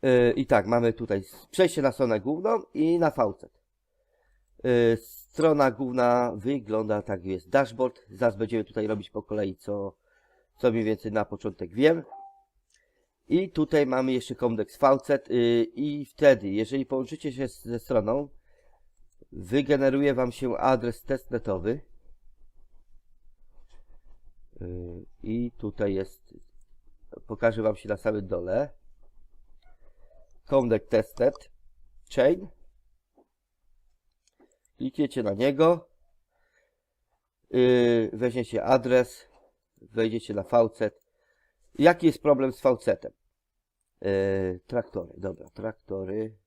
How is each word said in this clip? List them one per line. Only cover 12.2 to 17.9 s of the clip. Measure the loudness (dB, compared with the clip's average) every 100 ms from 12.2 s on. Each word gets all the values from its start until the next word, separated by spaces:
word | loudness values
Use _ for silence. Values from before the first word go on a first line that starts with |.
| -20 _ _ _ _ _ _ _ _ _ _
I | -2 0
tutaj | -2 0 2 2
mamy | 0 0
jeszcze | -2 -4 -4
Comdex | -2 -2 -6 2
faucet, | 4 4 2 -2 0
yy, | 2 4 2
i | 0 -4 -6 -6 -12
wtedy, | 4 6 6 0
jeżeli | -2 -2 -4 -4
połączycie | -4 -6 -8 -10
się | -6 -8
z, | -8
ze | -10 -10
stroną, | -2